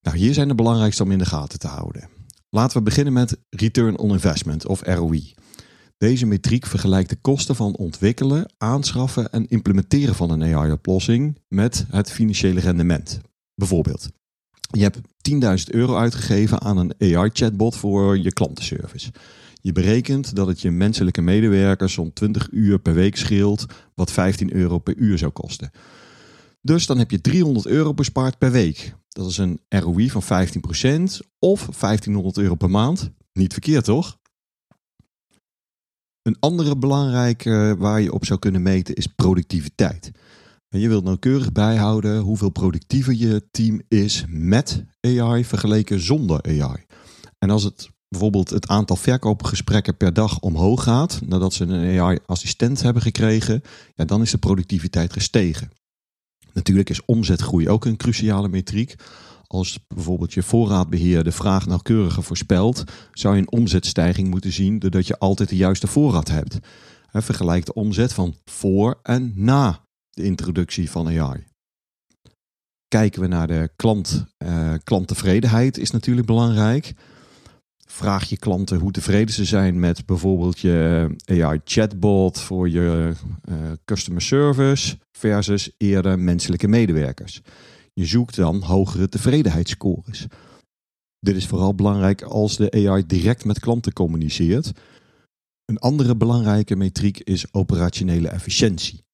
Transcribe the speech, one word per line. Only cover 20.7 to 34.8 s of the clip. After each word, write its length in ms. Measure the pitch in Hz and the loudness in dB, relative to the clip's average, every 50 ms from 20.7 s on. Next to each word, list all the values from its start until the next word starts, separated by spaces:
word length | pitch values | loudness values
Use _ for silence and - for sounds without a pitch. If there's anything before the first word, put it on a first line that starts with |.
menselijke 500 | 85 87 95 104 110 - 98 90 87 - | 0 2 2 0 2 2 0 0 0 2
medewerkers 720 | 85 87 95 107 110 110 98 98 98 98 95 - 95 92 | 2 2 4 4 4 4 4 4 4 4 2 2 0 -2
zo'n 200 | - - 82 82 | -2 -2 -6 -8
twintig 360 | - - 107 107 - - - - | -4 -2 -2 -2 0 -2 -4 -4
uur 280 | - 110 110 101 101 95 | -2 2 2 4 2 2
per 160 | - 85 82 | 2 2 2
week 220 | 85 92 101 98 | 4 2 2 0
scheelt, 500 | - - - 107 98 101 101 104 104 - - - - - _ _ | -2 -2 0 2 2 4 2 2 0 -4 -10 -14 -20 -20 _ _
wat 180 | - 92 - | -4 -4 -2
vijftien 400 | - - 90 95 98 - 98 92 | 0 0 0 0 0 0 -4 -2
euro 260 | - 95 90 87 87 85 | 0 0 0 2 0 -2
per 180 | - - - | -2 -4 -2
uur 220 | - 127 107 98 85 | 0 0 0 2 0
zou 140 | 73 73 | -2 -4
kosten. 380 | - - - - - - - - _ - - - - - - - - - - - - - - _ _ _ | -6 -8 -12 -12 -12 -14 -14 -16 _ -20 -20 -20 -20 -20 -20 -20 -20 -20 -20 -20 -20 -20 -20 _ _ _
Dus 260 | _ 135 156 170 165 | _ 2 2 2 2
dan 120 | - 139 127 | 0 2 0
heb 120 | 117 - | 2 0
je 100 | - 95 | 0 0
driehonderd 460 | - - 143 180 175 151 135 110 98 | 0 2 2 2 2 2 0 -2 0
euro 280 | - 107 147 156 151 147 | 0 0 2 2 0 0
bespaard 440 | 147 139 - - 131 131 131 127 _ | 0 -2 -2 0 -2 -2 -2 0 _
per 120 | - 131 | 2 4
week. 440 | 123 127 104 82 73 - - - - - _ _ | 4 4 2 2 0 -4 -10 -16 -16 -18 _ _
Dat 220 | - - 95 90 | -12 -8 -8 -6
is 80 | 85 101 | -2 -2
een 220 | 98 90 85 78 _ _ | -2 -2 -2 -4 _ _
R 160 | - 98 85 | -2 0 0
O 140 | 85 87 90 | 0 0 2
I 120 | 113 135 | 0 0
van 120 | 131 107 | 0 -4
vijftien 380 | 90 - 104 90 92 85 - - | -2 0 0 0 0 0 -2 -6
procent 600 | - - 82 - - 127 143 160 180 190 - - - _ _ _ | -6 -6 -6 0 0 0 2 2 0 -2 -4 -8 -16 _ _ _
of 300 | - 180 196 202 - - | 2 2 2 2 -2 -10
vijftienhonderd 680 | - - - 98 107 104 - 104 101 101 87 95 90 - | -6 -4 0 0 0 0 0 -2 -2 -2 -2 -2 -2 0
euro 160 | 101 92 85 | 0 0 0
per 160 | 78 - 87 | 0 0 0
maand. 400 | 92 104 110 131 170 190 - - - _ _ _ | 2 2 2 0 0 -2 -4 -8 -12 _ _ _
Niet 200 | _ 95 95 87 | _ 0 0 0
verkeerd, 320 | - - - 147 156 139 - | 0 -4 -2 0 2 2 2
toch? 340 | - 110 143 185 - - _ _ _ _ _ _ _ _ _ _ _ _ _ | 2 0 0 0 -4 -10 _ _ _ _ _ _ _ _ _ _ _ _ _